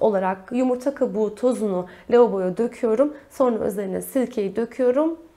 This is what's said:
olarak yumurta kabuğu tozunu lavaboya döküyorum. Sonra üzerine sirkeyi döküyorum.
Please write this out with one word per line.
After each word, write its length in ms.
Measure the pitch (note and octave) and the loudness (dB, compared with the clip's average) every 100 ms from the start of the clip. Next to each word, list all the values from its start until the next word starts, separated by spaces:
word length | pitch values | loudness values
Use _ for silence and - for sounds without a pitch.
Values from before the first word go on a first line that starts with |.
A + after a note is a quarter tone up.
olarak 380 | A3+ G3 F#3+ F#3+ - | 0 2 -2 -4 -6
yumurta 420 | B3 B3+ B3 C#4+ | -2 0 0 -4
kabuğu 400 | C#4 A#3 G3 G#3+ | -2 -2 0 -4
tozunu 520 | G#3 B3 G#3+ G#3+ F3+ F3+ - - | 0 0 0 -2 -2 -6 -12 2
lavaboya 460 | A#3+ A#3 F#3+ F#3 F3+ | 6 6 4 -2 -2
döküyorum. 580 | A#3 - A#3 A3 D4 - - | -4 -2 0 2 2 -2 -12
Sonra 360 | - B3+ A3 - | 0 0 2 -2
üzerine 360 | G3 F#3+ F#3 | -4 -4 -6
sirkeyi 540 | F3+ C4+ A#3+ A3+ G3 F#3+ | -4 -2 -2 -2 -4 -4
döküyorum. 640 | A#3 - B3 B3+ D#4+ E4 - | -6 0 0 2 0 -2 -12